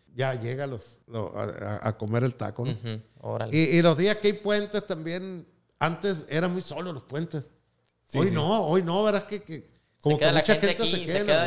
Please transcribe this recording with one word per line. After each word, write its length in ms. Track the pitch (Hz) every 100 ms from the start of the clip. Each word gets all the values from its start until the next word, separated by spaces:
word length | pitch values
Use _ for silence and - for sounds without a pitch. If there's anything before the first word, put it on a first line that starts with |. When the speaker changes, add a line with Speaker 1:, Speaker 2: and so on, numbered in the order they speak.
| _ 123
Speaker 1:
Ya 180 | 131 123
llega 300 | 117 131 139
los, 320 | 120 - - -
lo, 300 | 113 95 104
a, 60 | 107 - 98 104
a, 40 | 110
a 80 | -
comer 260 | 107 117
el 120 | 127 -
taco, 300 | 104 107 120
¿no? 60 |
Speaker 2:
Ujú, 300 | 110 113 110 - _
órale. 340 | 113 110 113 151
Speaker 1:
Y, 200 | 160 170
y 40 |
los 160 | 170 156
días 200 | 196 208
que 100 | 208
hay 60 |
puentes 520 | 208 196 208 208 208 202
también, 580 | 165 160 180 190 180 - _ _ -
antes 380 | 156 170 202 165 131
eran 220 | 151 180
muy 100 | 180
solos 320 | 170 147 180
los 100 | 139
puentes. 400 | - 139 165 156 - _ _ _ _ _ -
Speaker 3:
Sí, 140 | 135
Speaker 1:
Hoy 80 | 190
Speaker 3:
sí. 60 |
Speaker 1:
no, 320 | 165 156 220 156
hoy 180 | 185
no, 200 | 165 185
¿verdad? 220 | 214 202 -
Que, 160 | 208
que 220 | - 147 - _ _ _
como 140 | 147 147
Speaker 2:
Se 40 |
queda 100 | 151
Speaker 1:
que 40 |
Speaker 2:
la 60 | 165
Speaker 1:
mucha 120 | 156
Speaker 2:
gente 140 | 156 196
Speaker 1:
gente 160 | 175
Speaker 2:
aquí, 80 | 214
Speaker 1:
se 160 | 175 165
Speaker 2:
se 60 |
Speaker 1:
queda, 120 | 190 208
Speaker 2:
queda 180 | 160